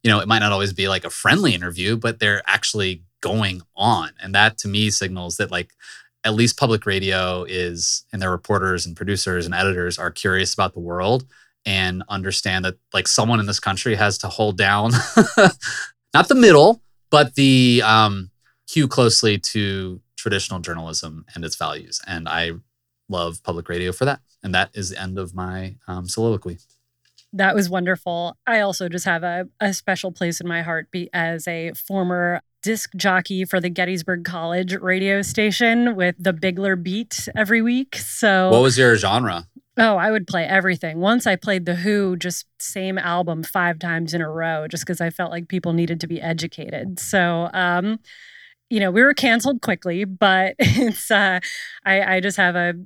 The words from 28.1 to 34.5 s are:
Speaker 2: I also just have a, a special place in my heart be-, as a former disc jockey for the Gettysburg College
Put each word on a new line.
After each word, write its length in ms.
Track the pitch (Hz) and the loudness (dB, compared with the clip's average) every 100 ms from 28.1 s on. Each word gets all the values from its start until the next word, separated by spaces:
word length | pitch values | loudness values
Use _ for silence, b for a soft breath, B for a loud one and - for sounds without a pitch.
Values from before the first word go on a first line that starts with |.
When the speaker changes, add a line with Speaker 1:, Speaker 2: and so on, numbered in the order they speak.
| 170 175 - | -4 -6 -6
Speaker 2:
I 140 | - 226 | -2 0
also 300 | 202 185 180 | 0 -2 -6
just 160 | 175 | -4
have 180 | 190 170 | -2 -2
a, 260 | 175 175 185 _ | -2 -6 -8 _
a 120 | 202 | -4
special 380 | 190 - 185 190 | -2 -4 -4 -4
place 300 | 175 175 165 | -4 -6 -4
in 80 | 175 | -4
my 140 | 170 | -4
heart 280 | 170 165 - | -4 -6 -6
be-, 180 | 180 175 | -10 -6
as 340 | 175 165 165 175 | -4 -4 -4 -6
a 260 | 170 165 | -6 -8
former 680 | - - 196 180 180 175 175 _ _ | -10 -6 -2 0 0 0 -2 _ _
disc 300 | 208 220 - 185 | -6 -4 -6 -2
jockey 480 | 196 185 175 190 | 0 0 -2 -6
for 160 | 185 190 | -2 -2
the 100 | 180 | -2
Gettysburg 540 | 170 180 185 160 180 | -2 -4 -4 -4 -6
College 500 | 170 175 165 | -6 -8 -4